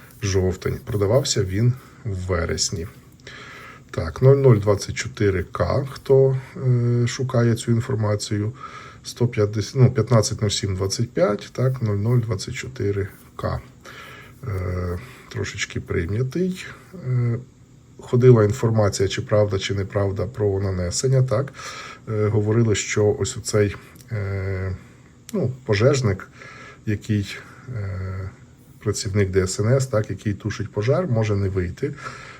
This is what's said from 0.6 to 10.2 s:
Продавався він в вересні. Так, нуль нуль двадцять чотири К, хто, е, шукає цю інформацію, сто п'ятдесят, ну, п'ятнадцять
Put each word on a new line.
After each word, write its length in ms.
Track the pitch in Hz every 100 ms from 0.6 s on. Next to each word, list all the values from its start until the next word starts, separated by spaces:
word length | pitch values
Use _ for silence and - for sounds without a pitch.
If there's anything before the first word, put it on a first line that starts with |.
| - - -
Продавався 580 | 104 98 127 135 -
він 300 | 92 95 120 127 - - 107
в 100 | 92
вересні. 720 | 92 87 87 78 - - - - - - - - - - - - -
Так, 300 | - 80 -
нуль 140 | 131 139
нуль 220 | 135 107
двадцять 380 | 101 98 - -
чотири 480 | - - 101 90
К, 440 | 85 - 87 90 131
хто, 460 | - - 135 135 131 - 185 131
е, 400 | 123 120 120 120
шукає 480 | - 127 123 117 110
цю 160 | -
інформацію, 800 | 117 110 123 107 107 - 104 104 - - - - -
сто 240 | - - 120
п'ятдесят, 480 | - 104 107 101 135
ну, 160 | 127
п'ятнадцять 500 | 127 107 117